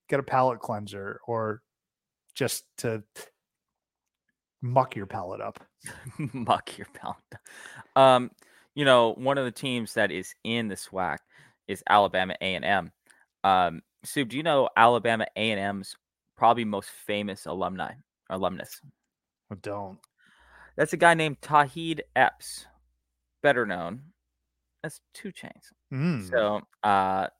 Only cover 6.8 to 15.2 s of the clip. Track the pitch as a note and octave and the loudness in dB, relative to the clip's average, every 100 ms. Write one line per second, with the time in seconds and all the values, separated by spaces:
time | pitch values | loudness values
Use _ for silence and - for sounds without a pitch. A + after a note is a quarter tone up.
6.8 | - - - - _ - - - - - | -16 -16 -14 -14 _ -20 -20 -20 -20 -20
7.8 | - - C3+ B2+ B2 _ _ _ _ - | -2 6 8 6 2 _ _ _ _ 0
8.8 | C#3+ B2 A#2 - B2+ C#3 B2+ G#2+ C#3 B2 | 6 6 6 2 -2 -2 -2 -6 -6 -4
9.8 | A2 - G#2 E2 F#2 - - A#2 A2 F#2+ | -4 0 0 0 -10 -10 -6 -4 -4 -6
10.8 | - F#2+ F2+ D2 _ _ - _ - G2 | -8 -4 -4 -4 _ _ -20 _ -10 -6
11.8 | - G#2 G2 F#2 F#2 - F#2+ F2+ C2+ G2+ | 4 6 6 2 -2 -4 -4 -2 0 0
12.8 | F2 _ _ _ _ _ G2 F#2 F2 E2 | -2 _ _ _ _ _ 2 4 2 -2
13.8 | - _ - - B2 B2+ D#3+ C#3+ B2 - | -14 _ -8 -4 -4 -2 0 2 4 6
14.8 | A#2 A#2+ A#2 A2+ | 6 6 2 0